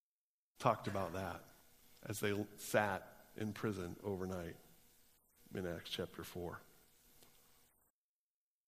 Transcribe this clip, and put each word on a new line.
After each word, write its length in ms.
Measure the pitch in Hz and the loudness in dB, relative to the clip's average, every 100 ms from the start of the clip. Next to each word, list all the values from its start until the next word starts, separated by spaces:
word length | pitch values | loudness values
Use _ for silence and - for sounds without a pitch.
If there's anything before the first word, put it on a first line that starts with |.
| _ _ _ _ _ - | _ _ _ _ _ 2
talked 300 | 131 107 107 | 4 4 2
about 240 | 98 87 | 0 0
that 300 | 92 92 85 - - - - - - - | -2 -4 -4 -10 -20 -20 -20 -20 -10 -6
as 120 | 104 | 2
they 100 | 104 | 4
l-, 160 | 101 101 - | 4 0 -4
sat 500 | - 113 104 92 - - - - | 4 6 6 2 -4 -16 -12 -4
in 160 | 107 | -2
prison 440 | 101 113 98 87 - | 0 0 0 -2 -4
overnight 540 | 104 92 92 92 87 87 - - - - - - _ - - | -2 0 0 -2 -4 -8 -14 -20 -20 -20 -20 -20 _ -20 -6
in 120 | - 90 | -2 0
Acts 240 | 82 - | -2 -2
chapter 340 | - 87 - | -2 -2 -4
four. 360 | - 90 87 - - - - - - - - - - - - _ _ _ _ _ _ _ _ _ | -6 -4 -4 -4 -10 -20 -20 -20 -20 -20 -20 -20 -20 -20 -20 _ _ _ _ _ _ _ _ _